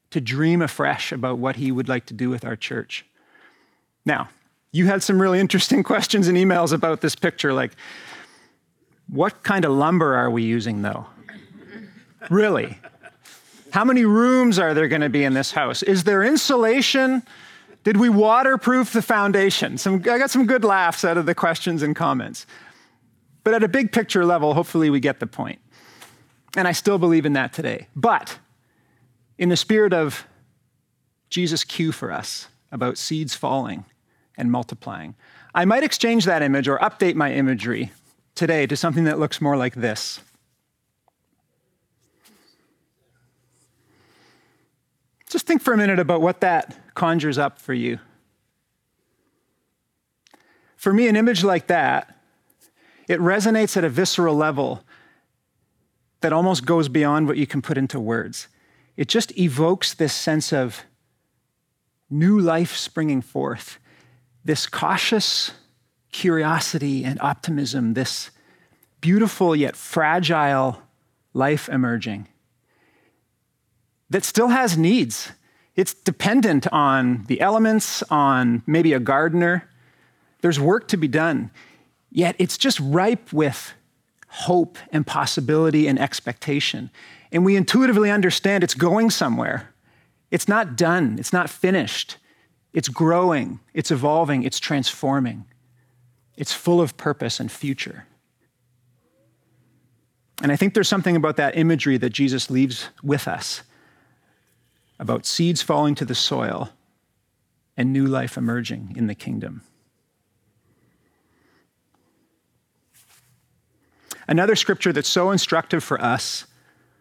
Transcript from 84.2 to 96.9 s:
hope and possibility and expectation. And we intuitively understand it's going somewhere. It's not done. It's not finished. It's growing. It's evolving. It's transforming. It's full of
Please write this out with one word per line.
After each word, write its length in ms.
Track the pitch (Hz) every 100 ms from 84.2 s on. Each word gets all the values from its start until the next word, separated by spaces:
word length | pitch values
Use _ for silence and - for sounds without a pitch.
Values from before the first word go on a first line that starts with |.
| _
hope 500 | - - 175 165 - -
and 160 | 156 147
possibility 800 | 143 135 - 131 156 160 151 151
and 100 | 135
expectation. 920 | 135 - - 117 - 143 - 113 90 - - - _
And 140 | 170 185
we 100 | 196
intuitively 560 | 175 240 262 208 208
understand 540 | 208 180 - 196 202 175
it's 80 |
going 380 | 131 170 208 226
somewhere. 640 | - 139 117 117 - - _ _ _ _ _ _
It's 200 | 175 -
not 260 | 208 190 120
done. 400 | 165 175 131 110
It's 140 | -
not 180 | 180 160
finished. 680 | - 185 185 107 - - - _ _ _ _ _
It's 160 | - -
growing. 720 | 127 160 170 180 151 104 - -
It's 180 | 160 -
evolving. 520 | 147 147 156 156 135
It's 160 | - -
transforming. 840 | - 147 127 - 139 139 123 113 101 _ _ _ _ _ _ _ _ -
It's 160 | 147
full 300 | - - 175
of 160 | 156